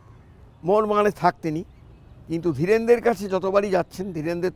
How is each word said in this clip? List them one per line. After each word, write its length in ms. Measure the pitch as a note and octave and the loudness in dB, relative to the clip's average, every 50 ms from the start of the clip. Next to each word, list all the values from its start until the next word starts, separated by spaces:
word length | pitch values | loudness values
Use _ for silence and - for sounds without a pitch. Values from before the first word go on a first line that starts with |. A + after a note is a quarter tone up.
| - - - - - - - - - - - - - | -20 -20 -20 -20 -20 -20 -20 -20 -20 -20 -20 -8 -2
মোহনবাগানে 480 | E3+ G3+ G#3+ A3 G#3 G#3 G#3 G#3 G#3 | 0 2 2 2 2 2 2 2 2
থাকতেনই, 520 | - - E3+ F3 - - - D#3+ D3+ E3 G3 - - - - - - - - - - - - - | 0 2 0 0 0 0 -4 -6 -6 -6 -8 -10 -16 -20 -20 -20 -20 -20 -20 -20 -20 -20 -12 -8
কিন্তু 260 | D#3+ E3+ D#3+ F3 C#3+ | -6 -4 -2 -2 -2
ধীরেন্দ্রের 480 | B2 E3 F#3 G#3+ A3+ A3+ A3+ A#3+ A#3+ | 0 0 2 2 2 4 4 4 4
কাছে 280 | D#3 A#3+ A3 F3+ G3+ F#3+ | 4 0 -2 -2 -4 -4
যতবারই 400 | F#3+ F#3 F3+ F#3+ F#3+ G3+ G3+ G#3 | -4 -2 -2 0 0 0 0 2
যাচ্ছেন 440 | F#3 F3 E3 - - - F#3+ G#3 E3+ | 0 0 -2 -2 -6 -10 -10 -8 -8
ধীরেন্দ্র 380 | D#3+ D3 E3+ E3+ E3+ F3 F3+ - | -6 -4 -4 -4 -2 -4 -4 -6